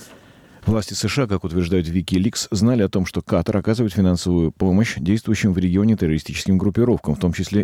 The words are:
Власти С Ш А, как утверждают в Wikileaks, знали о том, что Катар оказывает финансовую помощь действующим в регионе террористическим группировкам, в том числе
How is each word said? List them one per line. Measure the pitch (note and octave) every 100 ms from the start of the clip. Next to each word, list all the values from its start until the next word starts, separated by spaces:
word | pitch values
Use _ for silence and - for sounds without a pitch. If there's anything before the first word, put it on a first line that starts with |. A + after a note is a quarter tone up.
| - - - - - -
Власти | - A2 -
С | G2 G#2
Ш | C#3
А, | A#2
как | F#2+
утверждают | E2+ F2 E2+ F#2 E2
в |
Wikileaks, | F2+ E2 F#2 A2 - -
знали | G2 A#2 B2
о | F#2+
том, | G2
что | F2+ F2+
Катар | - F#2 - G2
оказывает | G#2+ A2+ A2
финансовую | G#2+ F#2 F2 F#2 F2 D#2+
помощь | - F#2+ F#2+ A#2 -
действующим | E2+ A2 - G#2 G#2+
в | F2+
регионе | F2+ F#2 A2
террористическим | G#2+ E2+ D#2 - - - F#2+
группировкам, | G2 F#2+ A#2+ F#2+ -
в | D2
том | F2
числе | E2 F2 G2+